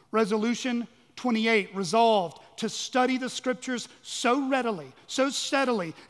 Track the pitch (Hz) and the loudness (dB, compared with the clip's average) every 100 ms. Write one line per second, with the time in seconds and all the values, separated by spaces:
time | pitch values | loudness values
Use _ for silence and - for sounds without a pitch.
0 | _ 214 208 214 226 233 254 240 214 _ | _ 0 2 0 0 -2 -2 -4 -6 _
1 | _ - 247 220 220 226 190 185 180 220 | _ -6 -2 2 4 2 2 -4 0 4
2 | 233 214 170 - - - 226 - - 254 | 6 4 0 -8 -18 -6 -6 -6 -2 2
3 | 254 254 254 - 262 240 - 247 - - | 2 0 -4 -4 -4 -4 -6 -8 -8 -16
4 | - - 247 262 262 269 233 190 135 - | -12 -2 0 2 2 0 -2 -4 -10 -20
5 | - - 277 - - 277 262 226 170 - | -6 0 0 0 -2 0 2 0 -4 -10